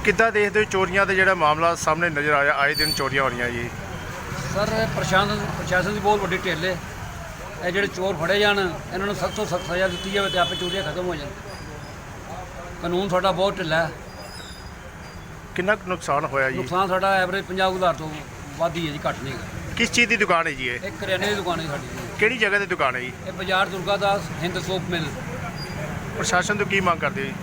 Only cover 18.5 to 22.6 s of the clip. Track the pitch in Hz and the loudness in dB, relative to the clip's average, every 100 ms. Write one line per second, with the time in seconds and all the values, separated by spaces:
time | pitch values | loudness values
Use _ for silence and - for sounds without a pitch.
18.5 | 139 170 165 160 147 156 139 135 127 - | -2 -2 0 -4 -2 -4 -4 -6 -8 -8
19.5 | - - - 233 - 240 226 196 170 165 | -8 -8 0 2 4 4 4 4 4 2
20.5 | 135 127 120 190 202 196 185 202 208 175 | -2 -2 -2 -6 -6 -2 0 0 0 0
21.5 | 165 160 143 - - - - 214 247 214 | -2 -2 -6 -6 -8 -8 2 2 4 2
22.5 | 202 | 2